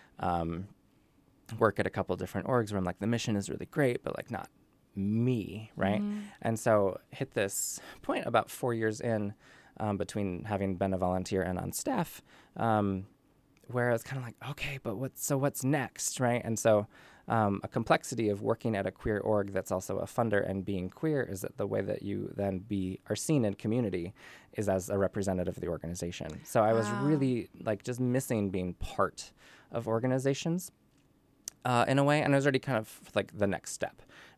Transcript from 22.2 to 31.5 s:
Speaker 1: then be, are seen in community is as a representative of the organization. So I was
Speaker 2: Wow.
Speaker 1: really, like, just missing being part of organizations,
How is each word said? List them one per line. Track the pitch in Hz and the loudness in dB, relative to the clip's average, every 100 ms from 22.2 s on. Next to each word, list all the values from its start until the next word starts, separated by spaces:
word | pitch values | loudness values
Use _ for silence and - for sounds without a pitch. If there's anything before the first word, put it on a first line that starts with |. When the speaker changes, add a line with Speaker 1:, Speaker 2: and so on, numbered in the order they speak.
| 98 - | -4 -2
Speaker 1:
then | 101 92 | -2 -2
be, | 104 101 92 - - | -4 -2 -2 -4 -6
are | 107 | -4
seen | - 151 | 2 2
in | 107 | 2
community | 98 110 120 110 92 87 - - - - | 0 0 0 0 -2 -4 -10 -18 -20 -10
is | - 101 | -4 0
as | 95 90 | 0 0
a | 98 | 2
representative | 95 110 98 92 90 87 | 2 0 0 0 -2 -4
of | |
the | 85 | -4
organization. | 82 80 87 85 - - 76 | -4 -6 -6 -6 -6 -10 -10
So | - 123 | 0 4
I | 107 | 4
was | 113 107 | 4 2
Speaker 2:
Wow. | 107 139 | 0 2
Speaker 1:
really, | 151 135 120 - - | 2 2 0 -4 -6
like, | 110 104 | -4 -4
just | - 120 | -4 -2
missing | 127 127 - 113 101 | 2 2 2 0 0
being | 95 90 | 0 -2
part | 87 - - 95 - - - - - - | -4 -4 0 0 0 -16 -18 -20 -20 -10
of | - 113 | -6 -2
organizations, | 113 127 131 135 135 165 175 - - _ _ _ _ _ _ - | 0 2 2 0 0 0 -2 -4 -16 _ _ _ _ _ _ -20